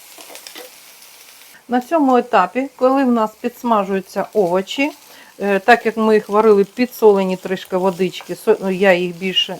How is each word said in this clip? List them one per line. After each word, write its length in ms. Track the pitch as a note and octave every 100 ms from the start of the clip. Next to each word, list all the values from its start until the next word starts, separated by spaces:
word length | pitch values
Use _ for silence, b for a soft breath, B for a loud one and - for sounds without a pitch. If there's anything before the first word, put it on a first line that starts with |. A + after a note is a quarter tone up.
| - - - - - - B4+ - - - - - - - B B -
На 140 | B3
цьому 360 | B3 E4 C4+ B3
етапі, 520 | B3 G#3 F3+ B3 C#4 -
коли 280 | B3+ C4+
в 80 | B3+
нас 200 | A#3 A3 -
підсмажуються 840 | A#3+ - A#3+ G#3+ F#3+ F#3+ F#3 G3+ F#3+
овочі, 580 | G#3+ F3 F#3 G3 - D4 - B B B -
е, 200 | G3+ G3
так 260 | G3 A#3 A3+
як 120 | A3
ми 160 | A3
їх 160 | G#3+ G#3
варили, 340 | G3+ A3 G3+
підсолені 760 | G3 - B3 - A3 G3 F#3+ F#3
трішки 400 | F#3 F#3 - F#3
водички, 580 | F#3+ F3 F#3 - - F3
со-, 340 | - G#3+ F#3+
я 240 | F3+ G3
їх 220 | F3+ F3+ E3+
більше 420 | F#3+ F3 -